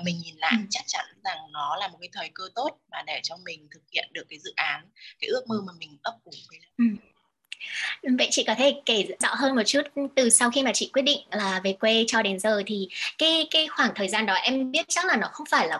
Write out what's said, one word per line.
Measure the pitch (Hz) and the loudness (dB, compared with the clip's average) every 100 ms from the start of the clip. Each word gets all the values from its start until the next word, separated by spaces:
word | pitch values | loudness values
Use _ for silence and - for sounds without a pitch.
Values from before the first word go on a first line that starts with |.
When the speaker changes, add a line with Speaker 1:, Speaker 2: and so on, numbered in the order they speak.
Speaker 1:
mình | 175 170 | -4 -6
nhìn | - - | -8 -4
lại | - 226 | 0 0
Speaker 2:
Ừ. | 196 | 0
Speaker 1:
chắc | - - | -6 -6
chắn | 180 - _ | -6 -8 _
rằng | 190 165 156 | -8 -8 -10
nó | 151 143 180 | -8 -6 -4
là | 196 | -6
một | 165 | -10
cái | 175 | -16
thời | 202 160 | -12 -12
cơ | - 185 | -12 -10
tốt | 226 277 - _ | -6 -6 -6 _
mà | 156 147 | -12 -8
để | 143 | -8
cho | - 170 | -8 -10
mình | 180 160 151 | -14 -16 -18
thực | 160 _ | -20 _
hiện | 160 - | -6 -6
được | 165 151 | -8 -12
cái | 156 | -14
dự | 190 - | -10 -4
án, | 156 147 175 - - - | -4 -4 -10 -20 -20 -10
cái | - | -4
ước | 247 247 | -4 -2
mơ | 220 190 | -6 -6
mà | 170 | -14
mình | 151 147 | -20 -12
ấp | 220 233 | -10 -10
ủ | - - - | -14 -20 -20
với | - | -20
lại. | _ - | _ 0
Speaker 2:
Ừ. | 233 202 - _ _ _ - - - - - - 277 254 | 2 0 -10 _ _ _ -20 -16 -10 -6 -6 -4 0 2
Vậy | 233 | 4
chị | - 247 | 2 2
có | |
thể | 220 277 269 - | 4 4 4 0
kể | 226 180 - | 0 0 -2
rõ | 233 | -2
hơn | 226 269 262 | 2 2 2
một | 208 | 2
chút | 285 294 - 277 - | 2 0 -4 -2 2
từ | 247 | 6
sau | - 240 | 6 4
khi | 254 | 2
mà | 262 | 0
chị | 202 208 | 0 0
quyết | 262 | 2
định | 277 277 - | 2 0 -2
là | 208 196 190 | -2 0 0
về | 190 | -2
quê | 196 220 226 226 | 0 4 4 4
cho | 233 | 2
đến | 202 190 | 2 0
giờ | 214 208 202 | 2 2 0
thì | 208 190 - - - | -4 -4 -6 -6 0
cái, | 320 320 311 | 2 4 2
cái | 320 311 | 0 0
khoảng | - 254 | 2 0
thời | 202 196 | 0 -2
gian | 214 214 | 0 2
đó | |
em | 190 233 262 262 | 2 2 0 0
biết | 285 330 | -2 0
chắc | 339 370 | 0 2
là | 269 | 2
nó | 175 | 0
không | - 302 | -8 0
phải | 285 | 2
là | 175 | 2